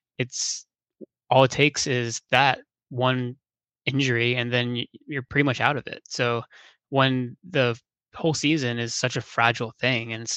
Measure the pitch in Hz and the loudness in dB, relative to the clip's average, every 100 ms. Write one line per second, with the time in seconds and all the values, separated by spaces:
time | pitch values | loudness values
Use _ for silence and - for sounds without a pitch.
0 | _ - 127 - - - - _ _ - | _ -6 -6 -4 -6 -8 -12 _ _ -20
1 | - _ - 131 131 - 147 - - 123 | -20 _ 2 6 6 4 2 2 -2 -2
2 | 117 - - 127 139 123 - _ - 127 | -2 -6 0 4 4 0 -6 _ -10 -2
3 | 127 127 123 127 _ _ _ _ - 135 | 0 0 -2 -8 _ _ _ _ -4 0
4 | 135 117 120 123 120 123 120 120 - - | 2 2 2 0 0 0 0 -4 -8 -12
5 | - 143 123 147 143 113 120 135 - - | -10 -8 -4 0 0 2 0 0 -8 -14
6 | - - 120 117 - - - _ - 135 | -10 -4 -2 -2 -6 -18 -20 _ -2 2
7 | 131 127 123 - - 143 123 113 _ _ | 2 2 -4 -8 -4 0 0 0 _ _
8 | _ - 165 147 147 156 123 117 117 - | _ -4 -2 0 2 2 0 -2 -4 -2
9 | 127 123 - - 117 117 113 - 127 120 | -2 -4 -4 2 2 2 -6 -4 -2 -2
10 | 113 113 113 | -4 -8 -8